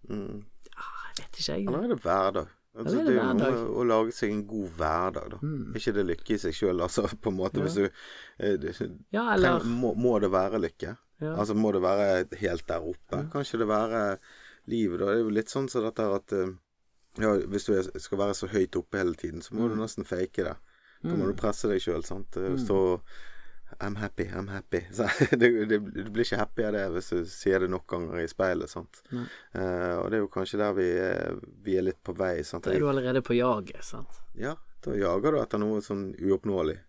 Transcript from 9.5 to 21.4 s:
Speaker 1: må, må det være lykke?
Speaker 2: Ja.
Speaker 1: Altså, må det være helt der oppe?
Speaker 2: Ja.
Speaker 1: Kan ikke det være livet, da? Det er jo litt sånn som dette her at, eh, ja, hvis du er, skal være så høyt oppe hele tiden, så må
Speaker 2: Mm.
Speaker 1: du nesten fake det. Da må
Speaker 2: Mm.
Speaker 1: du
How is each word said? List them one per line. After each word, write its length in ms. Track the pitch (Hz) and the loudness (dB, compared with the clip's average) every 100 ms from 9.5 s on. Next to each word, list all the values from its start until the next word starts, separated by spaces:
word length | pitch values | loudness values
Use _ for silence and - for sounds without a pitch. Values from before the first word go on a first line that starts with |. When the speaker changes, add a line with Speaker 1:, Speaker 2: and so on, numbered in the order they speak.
| 170 113 | 4 2
Speaker 1:
må, 300 | 120 123 104 | 0 0 2
må 240 | 123 110 | 4 4
det 100 | 101 | 4
være 300 | 92 95 107 | 4 2 0
lykke? 320 | 82 - 80 117 _ _ | -2 -4 -10 -10 _ _
Speaker 2:
Ja. 120 | 151 123 | -6 -2
Speaker 1:
Altså, 180 | 107 107 | 0 2
må 160 | 110 | 4
det 80 | 98 | 4
være 440 | 92 98 101 92 - 87 | 4 4 4 4 0 -2
helt 300 | 95 87 - | -2 -2 -2
der 120 | 85 | -4
oppe? 380 | 80 87 - 92 | -4 -8 -6 -6
Speaker 2:
Ja. 60 | 151 | -4
Speaker 1:
Kan 100 | 143 | -4
ikke 160 | 139 117 | -4 -2
det 80 | 110 | 2
være 500 | 107 110 113 104 98 - - - - - | 2 2 0 0 -2 -10 -20 -20 -20 -4
livet, 320 | 117 104 87 | 0 0 2
da? 60 | 98 | 2
Det 120 | 110 | 2
er 60 | 110 | 2
jo 40 | |
litt 200 | 104 110 | 0 0
sånn 180 | 135 135 | -2 -2
som 140 | 123 | -2
dette 180 | 110 107 | -2 -2
her 140 | 110 98 | 0 0
at, 160 | - | 0
eh, 200 | 101 92 92 _ _ _ _ _ - | 0 0 -4 _ _ _ _ _ 0
ja, 140 | 107 101 - | 4 4 2
hvis 160 | 101 - | -2 2
du 80 | 101 | 2
er, 160 | 92 95 | 2 -6
skal 180 | - 98 | -6 0
være 160 | 101 98 | 0 0
så 100 | 98 | 0
høyt 300 | 104 92 - | 2 2 0
oppe 200 | - 101 | -2 0
hele 140 | 90 82 | 0 0
tiden, 260 | 85 80 | -6 -8
så 120 | - | -8
må 120 | 107 117 | -2 0
Speaker 2:
Mm. 80 | 107 | 0
Speaker 1:
du 60 | |
nesten 220 | 113 - 95 | -4 -6 -6
fake 380 | 90 95 - 90 | -2 -2 -2 -4
det. 100 | 92 - _ _ - | -4 -14 _ _ -10
Da 60 | 156 | -4
må 160 | 170 95 | 0 0
Speaker 2:
Mm. 20 | |
Speaker 1:
du 140 | 98 | 0